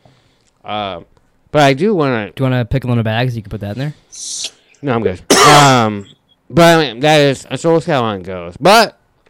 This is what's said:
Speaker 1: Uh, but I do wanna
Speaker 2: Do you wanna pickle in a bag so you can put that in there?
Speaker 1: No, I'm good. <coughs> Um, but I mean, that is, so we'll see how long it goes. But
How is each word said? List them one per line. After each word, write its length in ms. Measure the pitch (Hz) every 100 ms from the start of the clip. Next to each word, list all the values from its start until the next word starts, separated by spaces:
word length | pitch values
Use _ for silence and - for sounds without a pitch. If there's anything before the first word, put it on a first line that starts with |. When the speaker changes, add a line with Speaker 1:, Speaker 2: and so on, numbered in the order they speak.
| _ _ _ _ _ _
Speaker 1:
Uh, 360 | 101 107 98 85 - _ _ _ _
but 100 | 151
I 120 | 139
do 200 | 135 208
wanna 360 | 185 139 117 101
Speaker 2:
Do 120 | -
you 60 | 131
wanna 140 | 127
pickle 280 | 117 135 123
in 60 | 120
a 40 |
bag 280 | 110 110 127
so 60 | 113
you 60 |
can 80 | 101
put 100 | 107
that 100 | 101
in 60 | 113
there? 160 | 147 - _ - - - - _ _ _
Speaker 1:
No, 120 | 143
I'm 80 | 117
good. 180 | 95 92 -
<coughs> 40 | - 151
Um, 560 | 147 139 123 110 104 - _ _ _ -
but 300 | 135 170 165
I 140 | 139
mean, 80 | 113
that 180 | 151 156
is, 260 | 143 123 - 131
so 160 | 165
we'll 80 | 165
see 100 | 170
how 120 | 139
long 180 | 113 98
it 40 |
goes. 320 | 90 92 87 95
But 380 | 165 226 196 - _ _